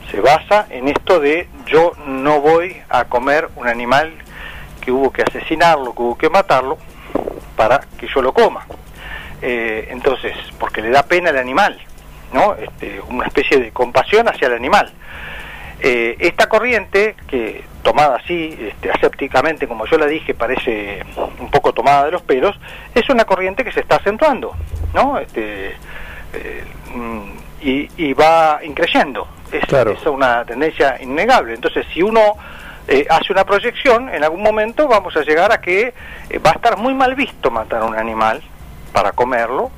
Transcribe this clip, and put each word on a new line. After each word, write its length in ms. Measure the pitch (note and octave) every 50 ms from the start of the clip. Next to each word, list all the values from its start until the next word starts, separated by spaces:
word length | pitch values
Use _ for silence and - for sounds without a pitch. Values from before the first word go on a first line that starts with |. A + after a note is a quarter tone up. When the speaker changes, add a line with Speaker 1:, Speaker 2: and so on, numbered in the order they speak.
| - -
Speaker 1:
se 120 | - G2+
basa 440 | G2+ B2+ D3 D#3 - - G#3 G#3 G#3 -
en 180 | - C3 B2 C#3
esto 320 | C#3+ - - - F#3+ F3
de 300 | C#3+ C#3+ D3+ E3+ F3 - - - -
yo 260 | - - D#3 E3 F3 E3 - D3+ C#3+
no 320 | C3+ C3 C3 D3 D3+ D3+
voy 380 | C#3+ D3+ D#3+ E3 E3+ F#3 F3+ - - -
a 160 | - B2+ A#2+
comer 440 | - - B2 B2 C#3 C#3+ D3+ E3 - - D3
un 100 | B2 B2
animal 460 | A#2 A#2+ A#2+ A#2+ B2+ C#3 D#3 D#3+ D#3+ - - - - - - - - - - - - -
que 120 | - -
hubo 200 | B2+ C3 C3+ A#2+
que 120 | - - A2+
asesinarlo, 680 | - - B2+ - - E3 D#3 E3+ E3+ E3 D3 C3+ B2 A2
que 80 | -
hubo 160 | B2 A#2+ A#2+ -
que 120 | - D#3
matarlo 480 | D#3+ F#3+ G3 - D#3+ C3 C3 D#3+ D#3 - - - - - - - - - - - - - - - - -
para 240 | A2+ A2 B2 C#3 - - - -
que 80 | - -
yo 140 | - C#3+
lo 100 | B2+ C3 C3
coma. 320 | - A#3 F#3+ - - - - - - - - - - - - - - - - - -
Eh, 480 | - C3+ B2 A#2+ A2+ A2+ A2 A2 G#2+ -
entonces, 420 | C3 B2 A#2+ C3+ C3 - - A#2 - - - - - -
porque 240 | - F#2+ - -
le 80 | A2 A2+
da 140 | B2 C#3 C#3
pena 280 | - F3 F3+ F3+ F3
al 60 | D3+ C3
animal, 400 | B2+ B2 C3 E3 G3+ F#3+ - - - - - - - - - - - -
¿no? 240 | - C3 E3+ G#3 -
Este, 460 | - G#2+ - - - - G#2+ G2+ G2 - -
una 160 | B2 B2+ -
especie 340 | - - - C3+ - D#3 C3+
de 120 | B2 A2
compasión 580 | - - B2+ A#2+ - C3 D#3 - - G#3 - A3
hacia 180 | - - - C3
el 60 | A#2+
animal. 400 | A#2 A#2 C#3 F#3+ G3+ C#3+ - - - - - - - - - - - - - - - - - - -
Eh, 340 | - C#3 B2 A#2+ A#2 A#2 A#2 -
esta 280 | - F3 - - A3+ G#3
corriente, 680 | - A3 G#3+ B3 B3 G#3+ F#3+ - - G3 G3+ A3 G#3 - - -
que 360 | - B2+ A2+ G#2+ - - - - - - -
tomada 340 | - A2 C3 D3 D3 B2+ A2+
así, 400 | - - F3 E3+ D#3+ D#3 D#3 C#3
este, 300 | A#2+ G2+ - - - A#2
asépticamente, 760 | A2+ - - D3 - - C#3+ C3+ - C3 C3+ D#3 D#3 C#3+ C#3+ B2+
como 180 | A#2+ A2 A2 G#2+
yo 100 | D#3+ D#3
la 80 | D#3
dije, 280 | D3 D3+ D#3+ - - C3
parece 680 | - A#2+ A2+ B2 A2+ - - A2+ G#2 G#2 G2+ G2+ F#2+ F#2 - - - - - - -
un 100 | B2 -
poco 220 | - C#3+ - C#3 -
tomada 320 | - A2+ C3+ C#3+ C#3+ C#3
de 60 | D3+
los 100 | E3+ F3
pelos, 360 | - - D3+ B2+ C3 G3 - - - - - - - - -
es 140 | B3 A3+ -
una 160 | C#4 A#3 A3
corriente 380 | - F#3+ F3+ F#3 F#3 F#3+ - C4
que 80 | G3+
se 100 | - D3+
está 160 | B2+ - E3 D3
acentuando, 580 | - G3 G#3 A3+ D#4 D#4 C4+ G3 B2 G#2+ - - - - - - - - -
¿no? 240 | E3+ A3 C#4 C#4 G#3
Este, 560 | C#3+ - - A#2+ A2 G#2+ G#2 G2 F#2+ G2 G2 - - - - - - - - - - - -
eh, 300 | - - - - - - - - - - - -
mm, 280 | B2 A#2+ A#2 A2+ G#2+ G2+ G2+ G2+ - - - - -
y, 280 | - C#3 B2+ C#3 D3 - - -
y 160 | E3+ C#3+ C3+
va 460 | C3 D3+ D#3 E3 E3 D#3+ D#3 D3+ D3 D#3+
increyendo. 640 | D#3+ C#3 C3+ E3 F3 - C#4+ G3 D3+ B2 G#2+ F#2 - - - - -
Es, 140 | - D3+ C#3
Speaker 2:
Claro. 260 | - - C#3 B2 A2
Speaker 1:
es 120 | G2 - -
una 380 | E3 C#3+ C3+ C3+ B2+ A#2+ A#2+ A#2+
tendencia 520 | - A#2 A#2 D3 D#3+ D3+ - D#3+ C#3 B2 B2+
innegable. 520 | C3 B2+ C3 D3+ F#3 A#3 C4 A3+ D3+ A#2 A2+
Entonces, 320 | A2+ - - - D3 B2 - -
si 80 | D#3
uno, 200 | F3 G#3+ A3 A3+ G#3+ G#3 G#3 - - - - - - - - - - -
eh, 180 | C#3 C3+ C#3+ -
hace 220 | D#3+ D#3+ D3+ -
una 120 | G3 F#3 F#3+
proyección, 640 | - G3+ G3+ G3 A#3+ A3+ - - C#4+ A#3 A3+ B3+ C4
en 140 | B3+ - -
algún 180 | D#3 D#3+ F3
momento 460 | G#3 A3 G#3+ G#3+ G#3+ A3 A#3 - D4+ D4
vamos 280 | A#3 G#3 F#3+ F3 D#3
a 60 | E3
llegar 300 | C#3+ C#3+ D#3 D#3 F3 G#3
a 100 | A3+ -
que, 320 | - F3+ F3+ F#3+ A3+ B3+ - - - - - - - -
eh, 100 | - -
va 120 | - D3+
a 20 | E3
estar 240 | - - A#3+ G#3+ F#3
muy 160 | G#3+ C4 C4+
mal 200 | C4 C4+ B3+ C4
visto 360 | B3+ B3+ - - - - C#3
matar 300 | A#2 A2+ A2 - - A#2 A2
a 20 |
un 100 | A2+ A2 A2
animal 440 | A2 A#2 A2+ A2 A2 A2 A2+ D3 - - - - - - - - - -
para 200 | - - G2 G2+
comerlo 600 | - - B2 A#2+ C3 A#2 A#2 A2+ B2 D3+ A3 C4 -